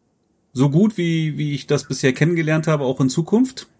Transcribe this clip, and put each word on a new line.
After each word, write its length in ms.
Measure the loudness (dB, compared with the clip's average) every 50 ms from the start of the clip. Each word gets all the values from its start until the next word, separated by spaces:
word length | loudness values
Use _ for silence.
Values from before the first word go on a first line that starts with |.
| _ _ _ _ _ _ _ _ _ _ _
so 160 | 0 0 2
gut, 280 | 4 4 2 2 2 0
wie, 400 | -2 -2 0 0 -2 -4 -4 -4
wie 160 | -4 -4 -6
ich 120 | -6 -4 -2
das 200 | -2 -2 -2 -4
bisher 260 | -4 0 0 0 2
kennengelernt 540 | 2 0 0 2 0 0 0 0 0 0 0
habe, 180 | -2 0 0
auch 160 | -2 0 0
in 80 | 0 0
Zukunft. 580 | 2 0 0 0 2 2 2 0 -2 -10 -16 -18 _ _